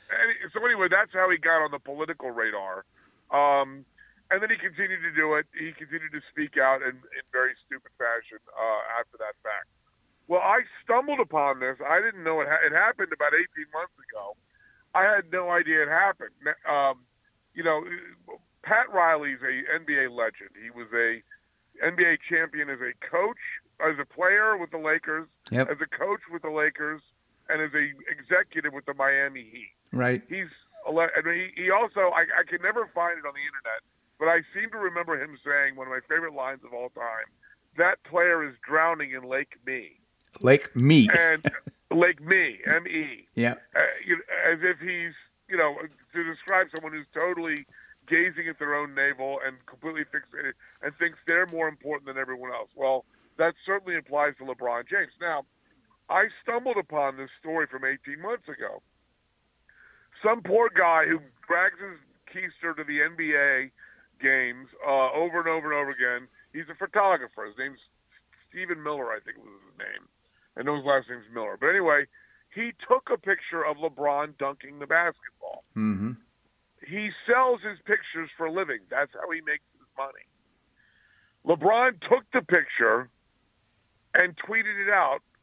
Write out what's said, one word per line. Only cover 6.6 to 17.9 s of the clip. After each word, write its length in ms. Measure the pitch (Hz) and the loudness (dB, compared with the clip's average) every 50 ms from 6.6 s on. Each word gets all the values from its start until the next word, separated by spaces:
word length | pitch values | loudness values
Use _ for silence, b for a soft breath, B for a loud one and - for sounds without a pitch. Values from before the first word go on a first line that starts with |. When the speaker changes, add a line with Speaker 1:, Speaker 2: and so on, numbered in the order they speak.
| 131 131 135 135 | 4 4 4 2
Speaker 1:
in, 120 | 135 127 127 | 0 -4 -6
in 300 | 127 131 - - 135 - _ | -8 -12 -16 -14 -14 -12 _
very 220 | - 127 127 131 123 - _ | -2 0 0 0 -2 -6 _
stupid 240 | - 135 131 - - _ - | -16 -16 -16 -18 -16 _ -4
fashion, 400 | 123 117 117 117 110 - 110 110 _ - - | -2 -2 -2 -2 -6 -10 -18 -20 _ -14 -8
uh, 260 | 113 113 113 107 107 113 113 113 117 | -4 -2 -2 -2 -2 -4 -4 -4 -6
after 200 | 117 _ - 113 | -6 _ -10 -12
that 160 | 110 107 - _ | -10 -10 -10 _
fact. 240 | - 110 104 95 82 _ _ _ _ _ _ _ _ _ _ _ _ - | -8 -8 -8 -8 -10 _ _ _ _ _ _ _ _ _ _ _ _ 0
Well, 120 | 175 180 | 0 2
I 220 | 180 190 214 254 240 - - - - | 4 4 2 2 0 -2 -10 -8 -2
stumbled 340 | - 233 247 285 294 285 262 | 0 2 2 2 2 0 0
upon 400 | 202 151 156 156 143 139 135 127 | 0 0 2 2 2 2 0 -2
this. 200 | 127 131 131 127 | -4 -6 -6 -4
I 180 | 143 143 165 190 | 0 2 2 2
didn't 220 | 214 226 208 185 | 2 0 -4 -4
know 180 | 165 160 160 156 | -4 -2 -2 0
it 60 | 139 | 0
ha-, 160 | 143 156 160 | 0 0 2
it 80 | 160 147 | 2 2
happened 400 | 151 175 202 226 - - 190 170 | 2 2 2 2 0 -2 -4 -6
about 240 | 160 - 147 147 147 | -2 -2 0 2 2
eighteen 320 | 170 180 - - 156 151 147 151 | 2 0 0 -4 -12 -12 -10 -8
months 240 | 156 180 - _ _ | -8 -8 -10 _ _
ago. 400 | 127 - 110 107 98 101 107 _ _ _ _ _ _ _ _ _ _ _ - | -20 -16 -14 -14 -12 -14 -14 _ _ _ _ _ _ _ _ _ _ _ 2
I 80 | 180 | 2
had 320 | 190 208 208 196 180 160 175 | 4 4 4 2 0 -2 -4
no 160 | 185 180 180 | -4 -2 0
idea 320 | 175 175 165 160 160 156 | 2 2 2 2 2 2
it 80 | 147 143 | 2 4
happened. 400 | 156 175 196 196 - - 117 107 - _ 143 151 156 - | 4 4 4 4 2 -2 -8 -18 -14 _ -4 -4 -4 -4
Um, 400 | - 151 147 143 139 135 131 127 _ _ _ _ _ _ _ _ _ _ - | -2 -2 2 2 2 2 0 -2 _ _ _ _ _ _ _ _ _ _ -8
you 100 | 175 165 | -4 0
know, 180 | 165 156 151 170 180 | 0 0 0 -2 -8